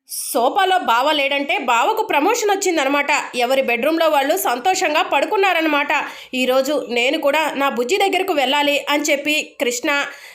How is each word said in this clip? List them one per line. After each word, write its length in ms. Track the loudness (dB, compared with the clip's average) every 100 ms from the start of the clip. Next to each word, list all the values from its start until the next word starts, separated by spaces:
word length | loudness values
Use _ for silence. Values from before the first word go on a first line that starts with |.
| -14
సోఫాలో 720 | -10 -4 0 2 2 2 2
బావ 320 | 2 2 2
లేడంటే, 460 | 0 0 -2 -2 -2
బావకు 460 | 0 2 2 0
ప్రమోషన్ 480 | 0 2 2 0 0
వచ్చిందనమాట. 560 | 0 0 0 0 0 0 -2 -2 -2
ఎవరి 260 | 0 0
బెడ్‌రూమ్‌లో 480 | 0 0 0 2 2
వాళ్ళు 280 | 2 2 0
సంతోషంగా 640 | 0 -2 0 0 0 0
పడుకున్నారనమాట. 880 | 0 0 0 0 2 2 2 0 0 -2 -4 -12 -8
"ఈరోజు 520 | -2 2 2 2 -2 -2
నేను 280 | 0 0 0
కూడా 340 | 0 0 0 0
నా 140 | -2
బుజ్జి 280 | 0 0 2
దగ్గరకు 360 | 2 0 0
వెళ్ళాలి" 520 | 0 2 2 2 0 0
అని 140 | -2
చెప్పి 520 | 0 -2 0 -2 -4 -4
కృష్ణ 460 | -4 -2 -2 -2 -4 -8 -20